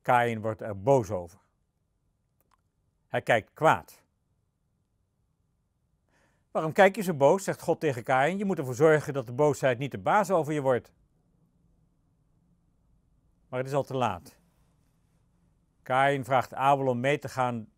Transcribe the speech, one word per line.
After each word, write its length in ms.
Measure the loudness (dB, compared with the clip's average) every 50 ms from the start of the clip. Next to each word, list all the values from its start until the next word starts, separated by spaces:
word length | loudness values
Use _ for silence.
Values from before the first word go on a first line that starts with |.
Kaïn 400 | _ 2 2 2 2 0 -2 -4
wordt 200 | -6 -6 -6 -6
er 220 | -8 -10 -10 -4 2
boos 280 | 2 2 2 2 -2
over. 300 | -6 -8 -8 -10 -18 _ _ _ _ _ _ _ _ _ _ _ _ _ _ _ _ _ _ _ _ _ _ _ _ _ _ _ _ _ _ _ _ _ _
Hij 160 | _ -6 -6 0
kijkt 300 | 2 2 0 0 _ _
kwaad. 500 | 0 2 2 2 2 -2 -14 -20 _ _ _ _ _ _ _ _ _ _ _ _ _ _ _ _ _ _ _ _ _ _ _ _ _ _ _ _ _ _ _ _ _ _ _ _ _ _ _ _ _ _ _ _ _ _ _ _ _ _ _
"Waarom 220 | _ -4 -4 -4 4
kijk 240 | 6 6 6 6
je 60 | 0 -6
zo 120 | -4 0
boos?" 300 | 4 4 4 4 4 0
zegt 160 | -6 -8 -6
God 200 | -2 -4 -4 -2
tegen 220 | -2 -4 -4 -4 -2
Kaïn. 360 | 0 0 2 2 0 -2 -2
"Je 60 | -4
moet 140 | -4 -4 -4
ervoor 160 | -4 -8 -2
zorgen 380 | 2 4 4 4 4 2 -4 -8
dat 140 | -8 -8
de 60 | -8 -2
boosheid 460 | 0 0 0 0 0 0 -2 0 0
niet 120 | -4 -8
de 80 | -8 -6
baas 320 | -4 0 0 0 2 2
over 220 | 0 0 0 -2 -4
je 80 | -2
wordt." 320 | 0 0 0 0 -2 -8 _ _ _ _ _ _ _ _ _ _ _ _ _ _ _ _ _ _ _ _ _ _ _ _ _ _ _ _ _ _ _ _ _ _ _ _ _ _ _ _ _ _ _ _ _ _ _ _ _ _ _ _
Maar 100 | -6 -6
het 100 | -6 -2
is 60 | -2
al 100 | -4 -4
te 120 | -2 -4
laat. 420 | -2 -2 -2 -2 -4 -12 -20 -20 _ _ _ _ _ _ _ _ _ _ _ _ _ _ _ _ _ _ _ _ _ _ _ _ _ _ _ _ _ _
Kaïn 420 | -2 0 2 2 2 0 -2 -4
vraagt 300 | 0 0 0 0 -2 -6
Abel 320 | -2 2 2 2 2 2
om 140 | -2 -2 0
mee 180 | 0 -2 -2 -2
te 100 | -4 -8
gaan 440 | -4 -2 -2 -2 -2 -6 -12 -14 _